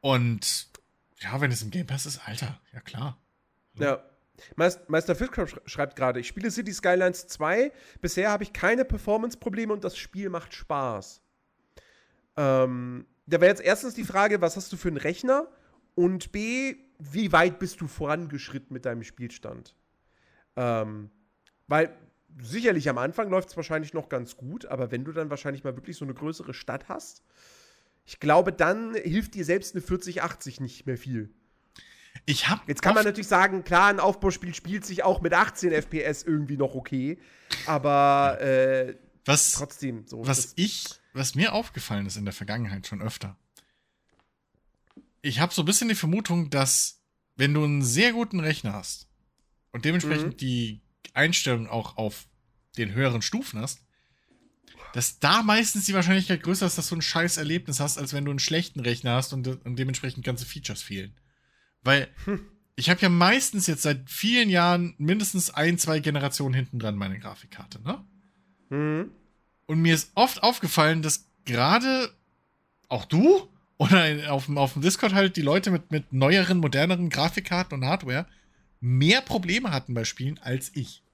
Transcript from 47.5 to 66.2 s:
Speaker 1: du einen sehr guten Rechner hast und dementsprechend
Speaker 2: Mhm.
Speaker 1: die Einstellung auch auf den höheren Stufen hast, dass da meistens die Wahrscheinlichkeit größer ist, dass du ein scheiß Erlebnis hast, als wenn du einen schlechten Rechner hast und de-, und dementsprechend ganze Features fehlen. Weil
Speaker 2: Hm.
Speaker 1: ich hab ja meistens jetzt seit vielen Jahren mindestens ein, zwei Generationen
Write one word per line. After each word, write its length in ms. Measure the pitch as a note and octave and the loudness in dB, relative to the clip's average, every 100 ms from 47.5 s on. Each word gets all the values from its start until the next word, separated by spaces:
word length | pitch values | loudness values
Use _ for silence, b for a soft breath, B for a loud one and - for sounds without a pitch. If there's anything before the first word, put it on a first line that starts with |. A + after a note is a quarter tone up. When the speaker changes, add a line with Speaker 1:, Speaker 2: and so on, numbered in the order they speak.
Speaker 1:
du 100 | D3 | 2
einen 200 | D3+ C#3+ | 2 2
sehr 300 | C3 B2 A#3+ | 2 4 4
guten 260 | A3+ A#3 F#3 | 2 -2 -2
Rechner 340 | D#3 D#3 A3 | -2 -2 -4
hast 340 | C#3+ - - - _ _ _ _ _ _ | -6 -8 -14 -16 _ _ _ _ _ _
und 140 | A#2+ D3 | -4 0
dementsprechend 480 | F3 D#3 D3+ D3+ | 0 2 0 -2
Speaker 2:
Mhm. 40 | - | -4
Speaker 1:
die 420 | C3 B2 A#2 G#2+ _ _ - | -2 -2 -2 -8 _ _ -8
Einstellung 540 | - D3+ F3 - A#2+ A2+ | 0 2 2 0 -2 -2
auch 300 | A#2 G#2+ - | -6 -6 -4
auf 280 | A2 - - _ _ _ _ - | -4 -4 -20 _ _ _ _ -6
den 160 | G#2+ | -4
höheren 300 | G#2+ C3+ A#2 | 0 0 0
Stufen 380 | - A3 C4+ G#2+ | -2 -4 -6 -8
hast, 260 | B2 - _ _ _ _ _ _ _ _ _ B B | -8 -10 _ _ _ _ _ _ _ _ _ B B
dass 280 | B2 A#2+ - | -4 -4 0
da 240 | D3 G3+ | 4 4
meistens 420 | A3 G#3+ A3+ G#3+ F#3+ | 4 4 2 -2 0
die 80 | |
Wahrscheinlichkeit 480 | F#3+ F3 F#3+ F#3 F3 | 2 4 4 2 -2
größer 240 | D#3 F#3+ F#3 | 0 0 0
ist, 140 | - | -2
dass 100 | D3 | -4
du 60 | E3 | -2
ein 80 | |
scheiß 340 | D#3 E3+ F3 - | -2 0 0 0
Erlebnis 420 | D3+ E3+ E3+ C3+ | -2 -2 -2 -4
hast, 200 | C#3+ C#3 | -2 -2
als 120 | C3+ | -4
wenn 140 | C#3+ C#3+ | -4 -4
du 60 | |
einen 80 | C#3 | -2
schlechten 400 | - D#3+ F3 D3 | 0 0 -2 -4
Rechner 340 | A#2+ A#2+ B2+ | -2 -2 0
hast 200 | B2 C3 | 0 0
und 120 | C3+ B2+ | -4 -4
de-, 140 | C3 | -6
und 140 | A#2+ B2 | -8 -4
dementsprechend 480 | C3 C3 C3 B2+ B2+ | -2 -2 -6 -6 -6
ganze 220 | A#2+ - | -6 -8
Features 340 | D#3 - G2+ | -10 -10 -10
fehlen. 320 | - G2 F#2+ - _ _ _ _ _ _ | -8 -10 -10 -16 _ _ _ _ _ _
Weil 240 | B3+ C#4 - - - | 4 4 2 -8 -6
Speaker 2:
Hm. 220 | G3+ - _ _ - | -6 -6 _ _ -4
Speaker 1:
ich 140 | A#2+ | 0
hab 100 | F3+ | 4
ja 100 | F#3+ | 4
meistens 580 | F3 F3 B3 C4 G3+ F3+ | 6 6 6 2 -2 -2
jetzt 160 | D3+ | 0
seit 260 | D3+ C#3 C3 | 0 -2 -4
vielen 400 | - G#3 B3 A3 | -4 2 2 4
Jahren 460 | F3+ F3 F3 F3 - | 4 4 4 0 -2
mindestens 540 | D3+ G3+ G3+ F#3 - | 0 2 0 -2 -2
ein, 260 | - D#3+ F3 | 0 2 2
zwei 220 | D#3 D#3 | 2 0
Generationen 560 | D3+ D3 | 0 0